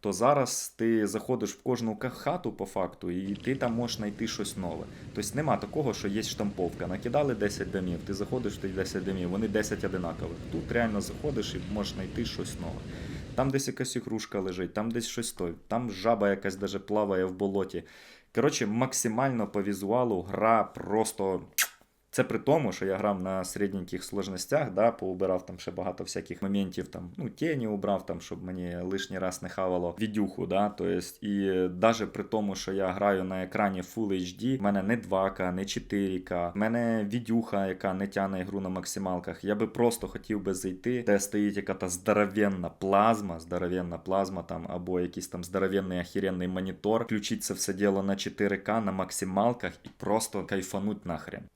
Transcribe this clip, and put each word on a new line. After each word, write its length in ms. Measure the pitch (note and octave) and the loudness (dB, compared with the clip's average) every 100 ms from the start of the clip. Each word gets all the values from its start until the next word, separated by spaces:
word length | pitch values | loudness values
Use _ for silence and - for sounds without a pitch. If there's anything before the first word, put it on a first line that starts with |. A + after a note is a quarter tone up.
то 120 | G#2+ | -2
зараз 560 | F2+ A#2+ C#3+ B2 - - | 4 6 6 4 0 -6
ти 380 | - A2+ A2+ G#2 | 0 2 4 4
заходиш 440 | G#2+ - B2 G2+ | 0 -2 -2 -2
в 120 | - | -4
кожну 340 | - A#2+ A2+ G#2 | -2 0 0 -2
ка-, 140 | B2+ | -6
хату 420 | - - F3 A#2 | -4 -2 -2 -4
по 140 | G#2+ G2 | -4 -4
факту, 440 | - F2 - F2+ | -2 -2 -2 -4
і 240 | F2+ F#2+ | -2 -2
ти 200 | G2+ - | -2 -2
там 200 | C3+ B2+ | 0 0
можеш 220 | A#2 A#2+ A2+ | 0 -2 -2
знайти 320 | G#2 G2+ A2 | -4 -2 -4
щось 280 | - G2+ - | -2 -6 -4
нове. 280 | F2+ D#2+ - - - | -4 -4 -8 -12 -10
Тобто 160 | - G2+ | -6 -4
нема 220 | - D#3 C3 | -2 2 0
такого, 380 | G2+ - C#3 | 0 0 0
що 140 | G#2 G2+ | 0 0
є 140 | G#2 | 0
штамповка. 640 | - - G#2 G2+ F2 - F2 | -2 -2 -2 0 -2 0 -4
Накидали 480 | F#2+ A#2+ C3+ D3 | -4 0 2 2
десять 360 | A2 G#2 - G2 | 2 0 0 -2
домів, 280 | G2 F#2 E2+ - | -2 0 -2 -4
ти 80 | |
заходиш 400 | G2 G2+ B2+ A2+ | -4 -2 0 -2
в 60 | G2 | -4
ті 80 | G2 | -4
десять 360 | F#2 F#2 G2 | -2 -2 -2
домів, 260 | F#2 F#2+ F2 | -2 -2 0
вони 180 | F#2 A2 | 0 2
десять 360 | G#2 G#2 G#2+ | 2 2 0
одинакових. 520 | G2 F#2 E2+ D#2+ E2 E2+ - | 0 -2 -2 -4 -6 -8 -6
Тут 200 | E2 - | -6 -2
реально 280 | A#2+ A#2 G#2 | 2 2 0
заходиш 540 | F2 G#2 D3+ C3+ G2+ | -4 -4 -4 -2 -2
і 200 | F#2+ F2+ | -6 -4
можеш 200 | G#2 G2 | -4 -4
знайти 300 | - F#2 - | -4 -6 -4
щось 360 | A#2 - F2+ - | -4 -4 -8 -6
нове. 200 | E2+ E2+ - - - - - | -8 -8 -10 -10 -10 -10 -8
Там 160 | - C3+ | -2 0
десь 180 | C3+ - | 0 -2
якась 280 | - B2+ B2+ | -4 -4 -4
ігрушка 440 | - A2 - G#2 | -4 -4 -2 -2
лежить, 340 | F#2+ F2+ F2+ | -2 -2 -2
там 160 | - A2 | -2 -2
десь 160 | A#2 A#2 | -2 -4
щось 220 | - A#2 | -4 -6
стоїть, 400 | - F2 E2 - | -4 -6 -6 -2
там 220 | A2+ A#2+ | -2 -2
жаба 400 | F#2 G#2+ A#2 G2+ | 0 2 4 4
якась 260 | G2 G2 F#2+ | 4 0 -2
даже 220 | G2+ G2 | -4 -4
плаває 460 | - G#2 G#2 F#2 | 0 2 4 4
в 80 | F#2 | 2
болоті. 520 | F#2 G2+ G2 F#2 F2 E2 - - - _ - | 2 2 2 0 -4 -8 -18 -20 -20 _ 2
Коротше, 300 | C3+ - A2 | 2 4 0
максимально 800 | A2 C3 - A#2 A2 C3+ B2 G2+ | 2 2 2 0 2 2 2 0
по 160 | G#2+ | 0
візуалу 600 | G2 G2 G2 A#2 B2 G2 | 0 0 2 2 4 2
гра 420 | F#2+ F#2+ A2 A2+ | 0 2 6 6
просто. 760 | G2+ - F2+ G#2 A2 - G2 F#2 - - - - _ _ _ - | 4 -2 0 2 2 2 0 0 -2 -2 -2 -2 _ _ _ 0
Це 80 | |
при 140 | B2+ A2+ | 2 2
тому, 340 | - D#3 B2 | 4 4 4
що 140 | F#2 G2 | 0 0
я 100 | F#2+ | 2
грав 240 | G#2 G2 | 2 2
на 240 | F#2+ F#2+ | 0 -2
середненьких 600 | F2+ - G2+ F#2+ F2 F2+ | -2 0 0 0 -4 -8
сложностях, 680 | - G2+ F#2+ F#2 - C#3+ C3+ | -4 -4 -4 -6 0 0 0
да, 200 | F#2 A2+ | 4 4
поубирав 560 | A#2 F#2 F#2 F#2 F2+ - | 4 -4 0 2 0 -2
там 120 | F2+ | -10
ще 120 | - | -8
багато 340 | F2+ F#2 F2 | -4 -4 -4
всяких 380 | F2+ - E2+ F2 | -6 -6 -6 -4
моментів, 460 | G2 G2+ F#2+ F2 F2+ | 0 0 0 -4 -6
там, 220 | F2+ F2+ F2+ | -8 -10 -6
ну, 140 | C3+ | -8
тіні 360 | - D#3+ D3 A2+ | -2 -2 0 0
убрав, 400 | G#2 G2 F#2+ - | 0 0 0 0
там, 140 | F2 | -8
щоб 240 | - F2+ | -6 -10
мені 320 | F2+ F#2 F2 F2 | -6 -6 -4 -4
лишній 420 | F#2 F#2+ - F#2+ | -2 -4 -4 -2
раз 240 | F#2 F2 | -2 -4
не 60 | F2+ | -8
хавало 480 | - F#2 F2+ F2 E2+ | -2 0 2 0 -2
відюху, 460 | G#2+ G#2+ G2+ - F2+ | -2 0 0 0 0
да, 220 | F#2+ G#2 | 2 2
то 160 | G2+ | 0
есть, 380 | F2+ F2+ F2 - | 0 0 -2 -8
і 460 | G#2 G2+ G2 F#2+ F#2 | -2 0 2 4 2
даже 360 | F2+ A2 A2+ G2+ | 4 4 4 0
при 180 | - | -4
тому, 300 | G2+ A2 G#2 | -2 0 0
що 180 | F#2+ - | -2 -2
я 160 | G2 F#2+ | 0 0
граю 360 | F#2 G2+ F#2+ | 4 4 4
на 180 | F#2 F#2 | 2 -4
екрані 400 | F#2 G#2 G#2 F#2 | -4 2 2 0
Full 260 | F2+ - G#2+ | -6 -2 0
H 360 | F#2+ F2+ F#2 | 0 -2 -4
D, 140 | A#2 C3 | -2 2
в 40 | |
мене 200 | G2+ G2+ | 2 2
не 140 | F#2+ A#2 | 2 0
два 340 | G2+ F#2+ F#2+ | 2 4 4
К, 220 | F#2+ F#2 | 2 -2
не 120 | F2+ | 0
чотири 540 | G2 - - G2+ G2 F#2 | -2 -4 -2 0 2 0
К, 340 | F#2 F2+ F2 | -2 -2 -2
в 40 | F#2 | 0
мене 500 | G#2+ A#2 A#2 A2+ G2+ | 2 2 2 2 0
відюха, 540 | A#2 A2+ A2+ A2+ G2+ G2 | -2 2 0 2 0 0
яка 280 | F#2 G2 | 0 -2
не 120 | F#2+ G2+ | 0 -2
тяне 340 | G2+ G2 F#2+ | 0 0 0
ігру 200 | F#2 G2 | -4 -4
на 80 | F#2+ | -2
максималках, 760 | F#2 F2+ - F#2+ F2+ F2 F2 | -4 -4 -4 -2 -2 -4 -6
я 100 | G2 | 0
би 120 | G#2 A2+ | 2 2
просто 420 | - A#2 A2+ F#2 | 4 4 4 -6
хотів 340 | - - G#2+ | -8 -4 -2
би 120 | F#2 | 0
зайти, 480 | F#2 F#2+ F#2 - B2 - | -2 -2 -4 -2 0 4
де 140 | G2+ | 4
стоїть 360 | - G#2 G#2 G2+ | 4 2 2 0
яка-то 320 | G2+ F#2+ F#2 | -2 -2 -2
здоровенна 800 | F2 F#2 G#2 G#2 G2 G#2 F#2+ F2 | -2 4 4 4 4 4 4 -4
плазма, 720 | - F#2+ G2 A2 A2+ G2+ E2 | -2 4 6 8 6 0 -6
здоровенна 580 | E2 F2 F2 F2+ F2 E2+ | -4 -2 0 0 -2 -6
плазма, 440 | F#2 F#2+ F#2+ F#2+ | 0 2 2 -2
там, 240 | - E2+ E2+ | -6 -6 -6
або 320 | F2+ F2 F2+ | -6 -2 0
якийсь 280 | F2+ F2+ F2+ | 0 -4 -8
там 160 | F2+ | -8
здоровенний 560 | F2 F#2+ F#2+ G2 F#2+ F2+ | -4 0 2 2 0 -2
охеренний 480 | F2 G2 F#2+ F#2 F2+ | -2 0 0 0 -2
монітор, 540 | F#2 F#2 - G#2 A2+ | -2 -4 -2 2 2
включить 420 | A#2 A2 G#2 A2+ | 2 -2 0 -4
це 100 | - | -2
все 200 | F#2+ - | -4 -2
діло 280 | F#2+ G2+ G2 | 2 4 4
на 140 | G2 G2 | 2 0
чотири 420 | - - G2+ G2 | -2 0 0 2
К, 220 | - A2 | 0 0
на 120 | G#2 | 0
максималках 800 | F#2+ F#2+ - F#2+ F#2+ A2+ B2 F2+ - | -2 -2 -2 0 4 4 2 -4 -8
і 40 | - - | -18 -8
просто 460 | - G#2+ G#2+ G#2 | 2 2 2 -4
кайфануть 600 | E2+ G2 F#2+ G2+ G2+ G2+ - | -2 -2 -2 -2 -2 -4 -4
нахрен. 360 | E2 - G2+ - | -6 -6 -12 -12